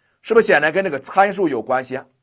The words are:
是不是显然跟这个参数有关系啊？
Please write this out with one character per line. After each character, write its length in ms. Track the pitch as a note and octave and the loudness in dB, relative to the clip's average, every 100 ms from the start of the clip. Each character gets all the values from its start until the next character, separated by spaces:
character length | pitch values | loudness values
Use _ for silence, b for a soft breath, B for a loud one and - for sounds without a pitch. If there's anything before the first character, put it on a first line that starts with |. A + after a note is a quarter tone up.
| _ _ | _ _
是 120 | - | 0
不 80 | A3+ | 2
是 40 | A3 | 4
显 140 | D#3+ | 4
然 100 | D3+ | 2
跟 140 | D#3+ | 0
这 60 | F#3+ | -4
个 100 | C#3 | -6
参 320 | - - G3+ | -4 0 2
数 160 | F#3+ F3+ | 2 -2
有 140 | B2 | -4
关 200 | A2 B2+ | -4 -4
系 140 | A#2 B2+ | -4 -10
啊？ 100 | - _ | -12 _